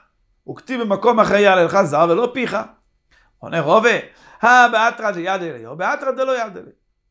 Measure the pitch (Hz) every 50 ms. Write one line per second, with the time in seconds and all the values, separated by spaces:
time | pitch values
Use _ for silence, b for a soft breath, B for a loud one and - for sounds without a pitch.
0 | _ _ _ _ _ _ _ _ _ - 123 - - - 262 247 233 208 196 185
1 | - 240 233 220 202 160 196 202 208 196 185 185 170 165 - 196 190 151 147 147
2 | 170 170 170 196 247 240 247 262 240 - - 214 220 - _ _ _ _ _ _
3 | _ _ _ _ _ _ _ _ - 107 - 165 147 147 180 220 220 240 214 151
4 | - b b b b b b b - 233 247 254 240 240 233 214 220 233 226 233
5 | 220 208 190 170 165 185 196 190 175 165 139 120 113 113 135 160 185 220 277 -
6 | 294 269 247 262 262 262 262 247 226 214 180 180 180 - _ _ _ _ _ _
7 | _ _